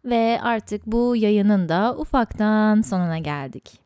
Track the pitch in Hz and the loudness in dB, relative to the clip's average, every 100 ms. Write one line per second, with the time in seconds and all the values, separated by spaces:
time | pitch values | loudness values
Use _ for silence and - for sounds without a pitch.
0 | 254 233 226 233 - 226 - 208 220 233 | 0 0 2 0 -2 -4 -4 -10 -2 0
1 | 240 240 208 208 202 202 175 165 220 - | 2 2 2 4 4 2 2 0 0 -4
2 | 302 262 220 - 214 214 214 214 220 185 | -2 -2 -2 -2 0 2 4 2 2 -2
3 | 175 160 156 147 135 135 - - | -2 -4 -6 -6 -8 -12 -18 -20